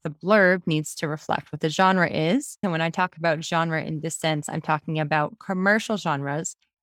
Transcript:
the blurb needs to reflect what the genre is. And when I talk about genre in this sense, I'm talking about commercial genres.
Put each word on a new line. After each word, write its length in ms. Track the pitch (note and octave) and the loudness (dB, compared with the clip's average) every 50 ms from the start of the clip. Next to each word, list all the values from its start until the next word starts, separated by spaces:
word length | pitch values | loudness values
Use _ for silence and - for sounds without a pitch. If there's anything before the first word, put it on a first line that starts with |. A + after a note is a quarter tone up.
| _ | _
the 60 | E3 | -10
blurb 540 | D3 - - F#3 G#3+ G#3+ F#3+ F3+ F#3 F3+ - | -10 -6 0 4 6 6 6 6 4 2 0
needs 280 | F3 D#3 D#3 D3+ - - | 0 0 0 -2 -4 -6
to 120 | - E3+ | -6 -4
reflect 460 | D3 D3+ D#3 - - - - - - - | -4 -4 -6 -4 -2 -2 -2 -2 -6 -8
what 80 | D3+ | -4
the 80 | - D#3 | -4 -2
genre 400 | D#3 - F#3+ F#3 F#3+ F#3 E3+ - | 2 4 4 4 4 4 2 2
is. 480 | - D#3 D#3 E3 G3+ C#4 - - - - - | 2 0 2 2 2 0 -2 -6 -8 -4 -4
And 80 | F#3+ E3 | -2 0
when 80 | D#3+ | 0
I 80 | E3 E3+ | -2 -2
talk 260 | - - F#3 F3+ - | 0 -2 -2 -2 -2
about 300 | D#3+ E3 E3+ D#3 D#3+ D#3+ | -2 0 0 0 0 -2
genre 360 | - F3+ E3 E3 E3 D#3+ D#3 | -2 0 0 0 0 -2 -2
in 200 | - - D#3+ D3 | -4 -4 -6 -6
this 160 | D#3 E3 - | -6 -6 -6
sense, 320 | - - D#3+ D#3 D3+ D3 - | -2 -2 -2 0 -2 -4 -4
I'm 100 | - D#3+ | -6 -6
talking 400 | - - D#3 D3+ - - D#3 D#3 | -2 -2 -2 -2 -2 -4 -2 -2
about 400 | D#3 D3 D#3 D3+ D3 - - - | 0 0 2 0 0 -2 -4 -10
commercial 560 | - - F#3+ F#3 F#3+ G3 G#3 A3+ - - A3 | -8 -6 -4 0 2 2 2 2 0 -2 -4
genres. 600 | F#3+ - E3+ D3 C#3 C#3 C#3 C#3+ D#3 E3 - - _ _ _ _ _ | -2 -2 -2 -2 -2 -2 -4 -4 -4 -6 -8 -10 _ _ _ _ _